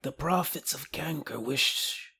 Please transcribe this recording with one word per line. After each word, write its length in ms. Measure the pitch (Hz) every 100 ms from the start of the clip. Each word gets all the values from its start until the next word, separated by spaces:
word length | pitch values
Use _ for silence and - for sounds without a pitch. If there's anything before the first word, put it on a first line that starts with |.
The 100 | 135
prophets 600 | 127 151 180 180 - -
of 180 | - -
Kankar 480 | - 160 160 - 117
wish 720 | 113 135 - - - - - _